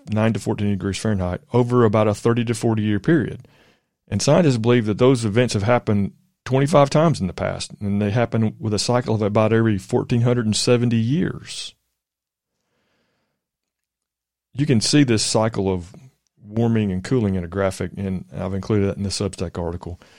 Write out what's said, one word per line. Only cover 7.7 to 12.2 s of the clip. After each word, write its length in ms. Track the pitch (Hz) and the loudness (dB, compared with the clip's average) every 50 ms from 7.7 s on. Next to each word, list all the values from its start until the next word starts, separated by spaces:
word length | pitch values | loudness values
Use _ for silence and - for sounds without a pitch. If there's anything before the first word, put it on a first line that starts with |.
| - - | -12 -8
and 200 | 104 101 101 101 | -6 -2 -2 0
they 80 | 104 104 | 0 0
happen 460 | 101 123 117 113 - 113 110 107 - - | 0 0 0 0 0 0 -2 -2 -2 -4
with 160 | - 107 104 | -4 -4 -2
a 40 | 98 | -2
cycle 360 | - - 120 123 127 113 113 | 0 0 0 0 0 0 0
of 80 | 101 | 0
about 300 | 107 101 104 113 110 104 | 0 0 2 2 2 4
every 260 | 113 113 113 113 104 92 | 4 2 2 2 0 -2
fourteen 440 | - - 123 120 - - 127 120 | -2 -2 -2 -2 0 0 0 0
hundred 240 | 117 123 123 123 110 | 2 2 0 0 0
and 100 | 107 104 | 0 -2
seventy 400 | - - 127 123 120 120 120 117 | 0 2 2 2 2 2 2 0
years. 800 | 113 113 117 143 175 185 - - - - - - - - - - _ _ _ _ _ _ _ _ _ | 0 0 0 0 -2 -2 -4 -6 -8 -14 -14 -14 -14 -14 -14 -16 _ _ _ _ _ _ _ _ _